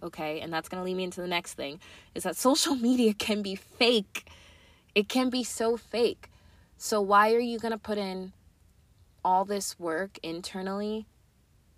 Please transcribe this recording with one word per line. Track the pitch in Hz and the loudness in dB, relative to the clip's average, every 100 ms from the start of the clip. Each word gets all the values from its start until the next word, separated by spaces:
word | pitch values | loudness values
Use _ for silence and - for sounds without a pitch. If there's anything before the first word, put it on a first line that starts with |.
okay? | 175 - 156 156 | -12 -8 -6 -6
And | 165 | -6
that's | 160 - | -6 -6
gonna | 185 | -6
lead | 185 185 | -4 -4
me | |
into | 185 180 | -4 -6
the | 180 | -4
next | 175 - | -4 -4
thing, | - 139 151 - - - | -8 -10 -10 -18 -20 -16
is | - | -8
that | 180 - | -6 0
social | 254 302 - | 2 4 2
<laughs> | 262 233 | 2 2
media | 254 220 | 4 4
can | 208 - 208 | 2 -2 -2
be | 196 | -4
fake. | 196 - - 240 233 196 - - - - - _ _ _ | -8 -8 2 4 4 0 -8 -14 -20 -20 -20 _ _ _
It | 202 202 | -2 0
can | 254 254 | 2 0
be | 254 | 0
so | 226 - 233 233 | -4 -2 0 0
fake. | - 214 226 - - _ - - _ - | -2 0 0 0 -12 _ -20 -20 _ -12
So | - 214 | -2 0
why | 196 202 214 | 6 6 6
are | 233 | 4
you | 240 233 | 2 -2
gonna | 226 220 | -4 -4
put | - 208 | -4 -4
in | 190 185 190 - _ _ _ _ _ _ _ _ | -4 -6 -10 -16 _ _ _ _ _ _ _ _
all | 180 185 | 2 2
this | 196 202 - - | 2 -2 -6 -6
work | 170 160 196 - | -4 -2 -4 -8
internally | 160 165 - 190 190 196 208 220 220 _ _ _ _ _ _ | -10 -8 -8 -8 -6 -4 -4 -6 -8 _ _ _ _ _ _